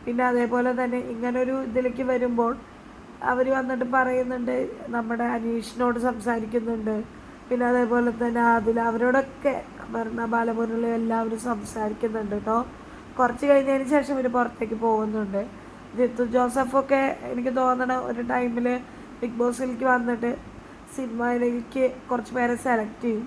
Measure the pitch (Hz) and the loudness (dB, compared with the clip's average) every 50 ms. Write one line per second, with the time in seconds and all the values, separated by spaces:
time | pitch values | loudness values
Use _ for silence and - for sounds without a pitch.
0 | - - 240 240 254 247 247 240 240 233 233 247 247 254 247 240 254 247 240 247 | -4 -2 0 2 2 4 4 4 2 2 2 2 2 2 2 0 0 0 -2 -2
1 | 240 254 240 226 233 247 240 254 254 254 262 269 262 247 220 254 254 254 233 233 | -4 -4 -6 -4 -2 -2 0 0 0 0 0 -2 -2 0 0 0 0 0 0 -2
2 | 262 247 254 247 240 247 240 233 233 226 262 277 - - - - - - - - | 0 0 2 2 2 2 2 2 2 2 0 -4 -8 -16 -20 -20 -20 -20 -20 -20
3 | - - - - - - 247 247 254 262 269 262 262 247 262 240 247 240 247 262 | -20 -20 -14 -4 0 0 2 2 4 2 2 2 2 0 -2 -2 -2 2 4 4
4 | 262 254 254 254 254 247 254 254 240 233 254 254 262 - - - - - 233 240 | 4 4 2 0 0 0 -2 -4 -2 0 0 0 0 -2 -4 -10 -10 -4 -4 -4
5 | 226 220 233 226 240 240 247 233 226 233 233 233 220 - - 226 247 247 240 233 | -2 -2 -2 -2 0 0 0 -2 -2 -2 -2 -2 -4 -6 -4 0 0 2 2 2
6 | 226 254 247 240 202 233 240 226 220 214 220 240 220 233 233 220 214 214 220 208 | 0 0 -2 0 -2 -2 0 0 -2 0 -2 -2 0 0 -2 -2 -2 -2 -2 -2
7 | 226 - - - - - - - - - 247 240 247 240 247 247 247 220 233 240 | -4 -6 -10 -18 -18 -18 -18 -18 -6 -4 0 2 2 4 4 4 4 4 4 4
8 | 240 240 226 226 240 233 233 233 233 233 233 233 214 226 226 233 226 233 220 226 | 4 2 2 0 -2 0 2 4 4 6 6 4 4 2 2 2 2 0 0 2
9 | 240 247 254 269 269 269 - - - 277 254 - - - - - - - 226 226 | 2 4 4 4 2 0 -6 -2 -2 0 0 0 -6 -10 -14 -16 -12 -6 -4 -4
10 | 226 220 226 233 233 226 226 233 233 233 226 220 233 226 226 226 233 233 233 233 | -4 -4 -4 -4 -2 0 0 2 2 2 0 0 -2 -2 0 0 0 0 0 0
11 | 226 226 226 226 226 226 220 220 220 247 233 208 208 - - 226 214 214 214 - | 0 0 0 0 0 -2 -4 -4 -2 -2 -4 -4 -4 -8 -6 -4 -2 -2 -2 -2
12 | - 226 214 220 214 202 208 208 196 220 220 233 247 - - - - - - - | -2 -2 -2 -2 -4 -2 -4 -4 0 0 0 0 0 -2 -8 -16 -18 -18 -18 -18
13 | - - - - 254 240 247 247 - 285 285 277 269 269 269 269 269 247 294 294 | -18 -16 0 2 2 2 2 0 4 6 6 6 6 4 2 0 2 4 4 4
14 | 277 - 285 262 254 254 240 247 240 226 - - 233 214 226 220 226 226 220 214 | 4 2 -2 0 0 0 2 2 0 0 -2 -4 -4 -4 -4 0 2 2 2 2
15 | 214 214 214 220 214 196 196 196 208 247 - - - - - - - - - 208 | 0 0 -2 -2 -2 -2 -2 -4 -4 -4 -8 -14 -16 -16 -18 -18 -18 -12 0 2
16 | 247 240 240 233 247 233 220 254 247 247 233 269 262 247 254 269 269 269 277 269 | 2 2 2 0 -2 2 2 2 2 2 2 0 0 2 2 2 4 4 4 4
17 | 269 269 - - - 240 254 240 240 262 254 262 254 254 254 247 254 247 254 254 | 4 2 0 -2 -6 -6 -4 -2 -2 0 0 2 4 2 4 2 2 0 0 -2
18 | 254 254 247 233 240 240 254 247 247 247 233 240 240 247 247 247 247 - - - | -2 -4 -4 -4 -2 0 0 0 0 0 0 0 0 0 0 0 -4 -10 -16 -18
19 | - - - - - 240 233 233 240 240 240 240 262 254 247 226 254 262 254 247 | -16 -16 -10 -6 -6 -6 -2 0 0 0 0 0 -4 -4 -4 0 2 4 4 4
20 | 240 240 240 220 233 240 262 302 - - - - - - - - - - - - | 4 0 -2 0 -2 -2 -4 -4 -8 -16 -16 -18 -18 -18 -18 -18 -18 -14 -8 -8
21 | 269 240 226 226 233 240 247 240 240 240 240 240 233 - - 269 262 254 - - | -6 -6 -4 -2 0 0 2 2 2 2 0 0 -4 -4 0 2 2 2 2 -2
22 | - - 254 247 220 - - 254 247 240 240 233 - 269 247 226 214 214 - - | -6 -4 -2 -2 -2 -2 -2 0 2 2 2 0 2 2 2 2 2 -2 -6 -4
23 | - 240 226 214 240 | -2 0 0 0 -4